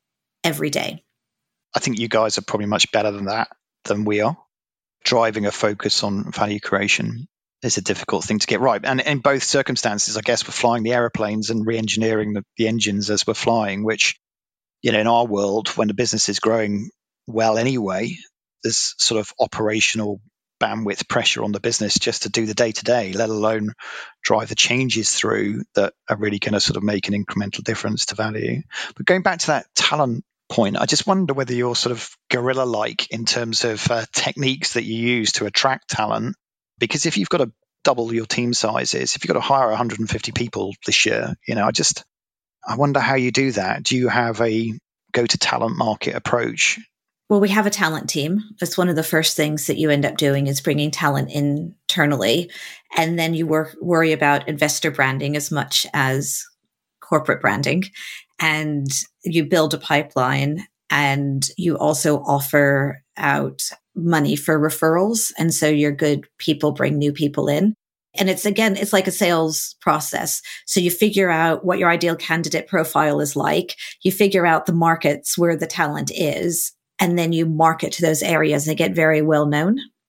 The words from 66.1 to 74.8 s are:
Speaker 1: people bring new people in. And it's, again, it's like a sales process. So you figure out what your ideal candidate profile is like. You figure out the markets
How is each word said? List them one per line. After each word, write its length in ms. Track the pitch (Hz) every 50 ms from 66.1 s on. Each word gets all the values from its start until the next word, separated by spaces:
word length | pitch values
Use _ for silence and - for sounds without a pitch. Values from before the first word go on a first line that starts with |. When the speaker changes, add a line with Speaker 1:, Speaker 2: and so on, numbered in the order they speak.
| 147 - - _ _ -
Speaker 1:
people 320 | - - 151 143 - 151
bring 260 | 143 139 135 135 147
new 160 | 143 147 147 143
people 360 | - 160 143 147 - - -
in. 260 | 147 147 190 214 214 - _ _ _ _ _ _ -
And 140 | - 196 190
it's, 160 | 190 185 -
again, 300 | 208 196 220 220 220 190
it's 160 | - 208 208 -
like 160 | 190 190 190
a 40 | 185
sales 640 | - 208 175 175 165 160 156 160 - - - - _
process. 600 | - - 147 156 143 - - - - - - - - - - - -
So 120 | - - 196
you 120 | 180 175
figure 380 | 175 - 214 214 - 190 190 180
out 360 | 165 160 165 165 160 - -
what 160 | 180 180 202
your 100 | 190 170
ideal 240 | 170 170 170 170 160
candidate 540 | 165 - - 165 165 170 156 156 160 - -
profile 520 | - 175 165 160 - 147 151 151 143 147
is 140 | 147 143 -
like. 420 | 143 139 - 151 170 175 - - - - - - - -
You 100 | 190 190
figure 340 | - 208 196 190 190 170
out 200 | 175 160 156 -
the 60 | - 165
markets 640 | 170